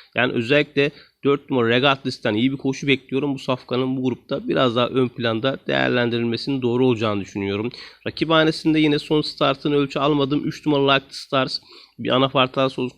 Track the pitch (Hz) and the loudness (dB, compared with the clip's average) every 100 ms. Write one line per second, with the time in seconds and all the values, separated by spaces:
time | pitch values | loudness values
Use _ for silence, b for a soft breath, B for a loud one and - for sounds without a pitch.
0 | B - 123 120 113 147 143 143 143 B | B -2 0 0 0 0 2 0 -2 B
1 | B _ 139 139 - 135 113 120 139 135 | B _ 0 0 0 0 2 4 2 2
2 | 131 - 120 107 131 135 135 131 131 131 | -2 -4 -2 0 0 0 -4 -4 0 0
3 | - 131 143 135 - 127 - 120 131 131 | 0 -4 -4 -6 -4 -6 -4 -4 -2 -2
4 | 127 117 - 139 240 151 127 117 120 127 | -2 -4 -6 -6 -2 0 2 2 0 0
5 | 123 - 117 113 131 135 - 135 131 123 | -2 -2 -4 -2 -2 -4 -2 0 0 0
6 | 120 117 117 117 - 135 123 123 127 113 | 0 0 -2 -4 -4 -2 0 2 2 2
7 | 110 101 92 104 98 101 117 B B B | 0 -2 -6 -4 -2 -2 -4 B B B
8 | 117 - 156 160 156 156 160 156 151 147 | -12 -4 2 4 4 2 2 4 4 2
9 | - 151 147 - 143 135 156 143 139 147 | 0 0 0 -2 0 0 0 0 0 0
10 | 139 147 135 147 156 - 151 143 139 139 | 2 2 2 0 -2 -4 0 2 4 2
11 | - - - 135 131 - B B B - | 0 -14 -4 -2 -2 -6 B B B -8
12 | 120 123 135 139 127 - 131 - 123 | 0 2 2 2 0 0 -2 -2 -6